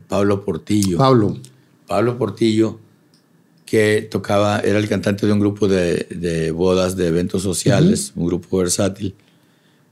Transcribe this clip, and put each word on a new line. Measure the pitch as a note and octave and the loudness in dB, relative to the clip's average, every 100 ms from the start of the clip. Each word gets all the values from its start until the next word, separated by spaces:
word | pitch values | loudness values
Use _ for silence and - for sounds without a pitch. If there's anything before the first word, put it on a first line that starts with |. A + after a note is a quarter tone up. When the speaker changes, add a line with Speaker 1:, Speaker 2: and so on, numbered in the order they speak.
| - | -6
Speaker 1:
Pablo | G2+ G2+ G2+ | -2 0 0
Portillo. | G2+ D#2+ - G#2+ F#2+ E2+ | -4 -8 -2 0 0 2
Speaker 2:
Pablo. | C3+ B2+ G2+ - - _ _ _ - | 4 4 2 -2 -12 _ _ _ -6
Speaker 1:
Pablo | G2 A#2 B2 | -2 -2 -2
Portillo, | G#2+ G2 A2+ A2 A2 G2+ - _ _ _ _ _ _ _ - | -4 0 0 2 0 -2 -18 _ _ _ _ _ _ _ -2
que | A2+ G#2+ G#2+ A2 | 0 2 2 -2
tocaba, | G2+ - G2+ G#2 G#2 | -6 -2 0 0 0
era | - G#2 | 0 0
el | G#2+ | 0
cantante | G2 G#2 G2+ G#2 | -2 -2 -2 0
de | |
un | G2+ | 2
grupo | G2+ G#2 G#2 | 0 0 0
de, | F#2+ F2 E2+ - | 2 0 -2 -4
de | F2 E2+ E2 D#2+ | -6 -4 -2 -2
bodas, | E2 F#2 F#2 F2+ F#2+ | 0 2 2 0 0
de | F2 | 0
eventos | E2 F2+ F#2+ | 0 -2 -2
sociales, | F#2+ E2+ - - E3+ A3 - | -4 -2 2 4 4 2 -2
Speaker 2:
Ujú. | - | -6
Speaker 1:
un | E2+ | -2
grupo | F2 - F#2 | -4 -2 -2
versátil. | F2+ - G2 F#2+ G2 - _ _ _ _ _ _ _ | 0 0 -2 -4 -8 -10 _ _ _ _ _ _ _